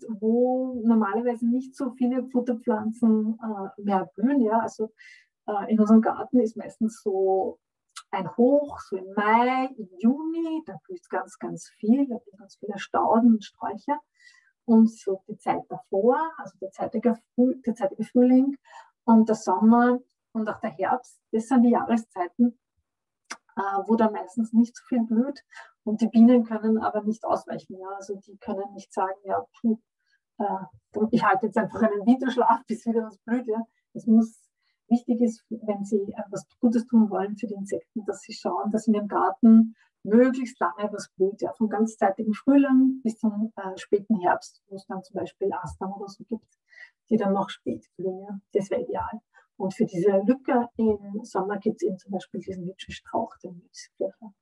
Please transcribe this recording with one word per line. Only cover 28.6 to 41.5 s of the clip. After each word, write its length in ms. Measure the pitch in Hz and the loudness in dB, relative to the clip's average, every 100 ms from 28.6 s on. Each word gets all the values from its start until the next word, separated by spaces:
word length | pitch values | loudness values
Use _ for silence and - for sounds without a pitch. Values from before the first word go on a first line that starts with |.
| 202 | -10
nicht 200 | 196 - | -14 -12
sagen, 240 | - 190 190 | -6 -6 -8
ja, 180 | 196 196 196 _ | -6 -6 -8 _
puh, 180 | 226 220 _ _ _ _ _ - | -2 -2 _ _ _ _ _ -6
äh, 680 | 202 190 190 _ _ 208 220 | -4 -6 -10 _ _ -4 0
ich 120 | 233 | 2
halte 220 | - 381 208 | 2 2 0
jetzt 120 | 226 | -2
einfach 240 | 226 - | -4 0
einen 240 | 220 202 196 | 0 2 2
Winterschlaf, 600 | 254 262 247 233 233 - | 2 0 0 2 2 -2
bis 180 | 214 233 | -8 -4
wieder 200 | 226 220 | -4 -4
was 120 | - | -10
blüht. 280 | - 247 233 | -6 -6 -4
Ja? 180 | 220 226 _ _ | -6 -8 _ _
Es 120 | 233 - | -6 2
muss, 320 | 220 220 _ _ _ _ _ - | 4 2 _ _ _ _ _ -2
wichtig 320 | 240 - 233 | -2 0 0
ist, 240 | 240 - - | 0 -2 -12
wenn 360 | 226 214 202 202 | -10 -8 -8 -2
Sie 280 | 208 202 - | -2 -2 -8
etwas 280 | 202 196 - _ | -10 -12 -12 _
Gutes 260 | 240 226 226 | 0 0 2
tun 220 | 226 208 | 2 2
wollen 280 | 185 202 214 | 0 -4 -6
für 100 | 220 | -10
die 60 | |
Insekten, 500 | 196 196 - - 220 202 | -10 -8 -8 -8 -10 -8
dass 140 | 196 | -10
Sie 140 | - | -12
schauen, 360 | 214 208 180 208 | -10 -6 -4 -2
dass 180 | 214 - | -2 0
in 80 | 208 | 0
Ihrem 120 | 208 | -2
Garten 720 | 185 370 - 226 226 226 - _ _ | -2 -2 4 8 8 6 -2 _ _
möglichst 560 | 190 226 254 254 247 - | 2 4 4 2 -6 -4
lange 320 | 175 - 208 | -6 -4 -8
was 160 | 202 - - | -8 -10 -2
blüht. 260 | 190 202 | -2 -2
Ja? 120 | - | -8